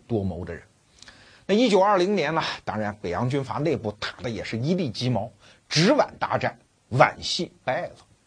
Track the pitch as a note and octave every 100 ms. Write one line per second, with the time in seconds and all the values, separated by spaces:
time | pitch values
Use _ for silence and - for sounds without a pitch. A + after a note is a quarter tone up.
0 | - A2+ G2 E2+ F2 E2 - _ _ _
1 | - - - - - G3+ B3 F#3+ G3 G3+
2 | F3+ G#3 D3 E3 - - - G2+ G#2 G2+
3 | F2+ F2+ B2 C#3 B2+ A#2 D3+ B2 G#2 -
4 | - - B2+ G#2+ D#2+ A2+ C3 F#3 D#3 G2
5 | B2 A2+ A2 - - - _ D3 F3+ C#4+
6 | - - - A#2+ B2 - _ _ _ A#2+
7 | A#2+ - - - F3 - - C#3+ E3+ -
8 | - _